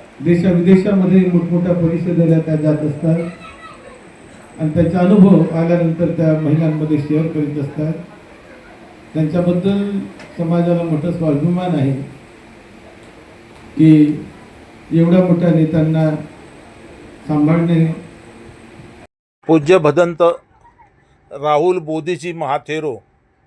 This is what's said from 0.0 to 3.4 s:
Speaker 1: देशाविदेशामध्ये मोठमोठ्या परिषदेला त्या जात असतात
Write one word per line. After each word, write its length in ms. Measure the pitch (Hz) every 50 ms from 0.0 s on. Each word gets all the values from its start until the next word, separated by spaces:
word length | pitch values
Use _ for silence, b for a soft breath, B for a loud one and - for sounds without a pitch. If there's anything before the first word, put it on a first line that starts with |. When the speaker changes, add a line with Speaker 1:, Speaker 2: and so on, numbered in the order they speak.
| - - - -
Speaker 1:
देशाविदेशामध्ये 1000 | 131 165 175 175 175 185 175 170 175 185 190 190 190 208 202 190 180 175 185 190
मोठमोठ्या 540 | 180 180 175 170 - - 175 170 175 175 170
परिषदेला 640 | 170 170 160 165 - 175 180 170 160 165 156 165 160
त्या 160 | 156 160 156
जात 220 | 147 151 156 151 147
असतात 420 | 151 147 139 - - 165 165 170 170 - - -